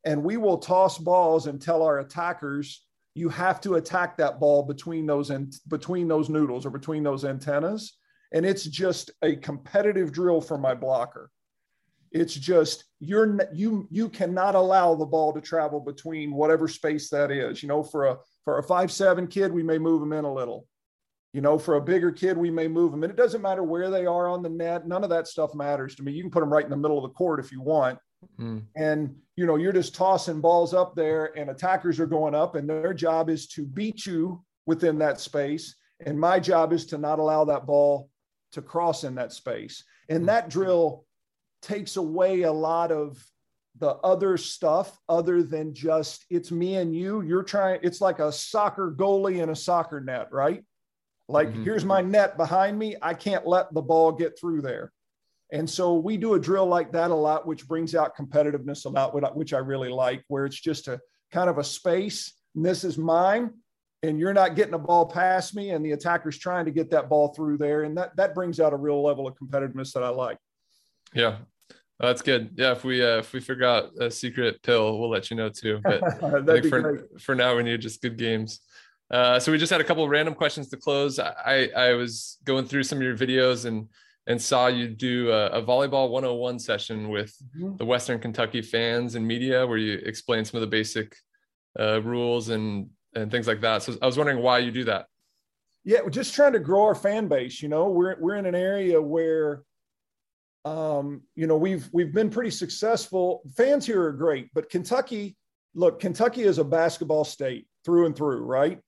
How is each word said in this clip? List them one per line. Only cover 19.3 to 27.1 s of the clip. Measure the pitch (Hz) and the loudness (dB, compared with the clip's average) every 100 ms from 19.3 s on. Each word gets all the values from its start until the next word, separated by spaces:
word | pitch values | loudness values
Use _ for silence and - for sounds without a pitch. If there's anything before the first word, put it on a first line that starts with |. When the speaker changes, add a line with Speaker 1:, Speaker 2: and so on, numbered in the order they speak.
| 202 190 | 0 0
Speaker 1:
we | 170 | 0
may | 160 160 | 0 0
move | 160 160 | 2 2
him | 151 | 0
in | 156 | -4
a | 147 | -4
little. | 135 120 107 _ _ _ _ _ _ _ | -4 -6 -8 _ _ _ _ _ _ _
You | 143 | 0
know, | 143 151 | 2 2
for | 151 147 | 2 0
a | |
bigger | 139 185 175 | 2 2 2
kid, | 165 185 170 | 0 -2 0
we | 170 | 0
may | 165 160 | 0 0
move | 165 170 | 2 2
him. | 147 | 0
And | 160 | -4
it | - | 2
doesn't | 240 214 | 2 2
matter | 196 190 | -2 -2
where | 175 170 185 | -2 -2 -2
they | 190 180 | 0 0
are | 175 175 | 0 0
on | 180 | -2
the | 170 | -6
net. | 165 170 170 165 | -6 -4 -4 -4
None | 185 | -4
of | 202 | 0
that | 165 160 | 0 -2
stuff | - 151 | -4 -4
matters | 147 143 143 131 - | -4 -4 -4 -6 -10
to | |
me. | 139 | -10
You | 151 | -8
can | 175 | -2
put | 170 | 0
'em | 147 | 4
right | 151 | 2
in | 139 | 2
the | 139 | -2
middle | 151 147 | 0 0
of | |
the | 131 | -4